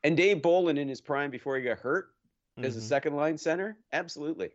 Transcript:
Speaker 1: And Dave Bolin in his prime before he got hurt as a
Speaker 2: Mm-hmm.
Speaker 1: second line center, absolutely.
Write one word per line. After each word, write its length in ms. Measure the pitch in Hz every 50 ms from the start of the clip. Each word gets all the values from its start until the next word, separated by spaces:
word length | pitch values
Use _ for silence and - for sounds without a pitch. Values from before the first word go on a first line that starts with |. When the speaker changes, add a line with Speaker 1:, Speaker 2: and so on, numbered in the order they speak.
| -
Speaker 1:
And 140 | 147 165
Dave 220 | 165 175 202 208 165
Bolin 400 | 131 175 170 185 180 170 147 143
in 100 | 147 135
his 120 | 135 -
prime 300 | _ - 147 139 143 143
before 260 | 123 120 - 143 135 131
he 40 | 131
got 140 | 123 110 -
hurt 300 | - 123 147 190 190 _ _ _ _ _ _ _ _ _ _ -
as 180 | 123 131 120
a 20 | 113
Speaker 2:
Mm-hmm. 100 | 110 110
Speaker 1:
second 280 | 139 139 - 156 147
line 220 | 143 147 156 160 156
center, 380 | - 165 160 175 190 214 214 214 _ _ -
absolutely. 580 | 156 175 165 - - 147 151 160 - 92 -